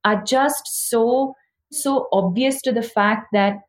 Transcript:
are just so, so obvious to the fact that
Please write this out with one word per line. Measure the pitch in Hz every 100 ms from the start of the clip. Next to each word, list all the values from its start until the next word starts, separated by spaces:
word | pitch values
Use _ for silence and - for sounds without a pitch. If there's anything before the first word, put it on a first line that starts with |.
are | 208 208
just | 208 262 285 285 - - -
so, | 233 226 254 269 - _ _ _
so | - 277 277 -
obvious | 190 185 185 262 269
to | 262
the | 226
fact | 226 - 208 220 -
that | 208 202 202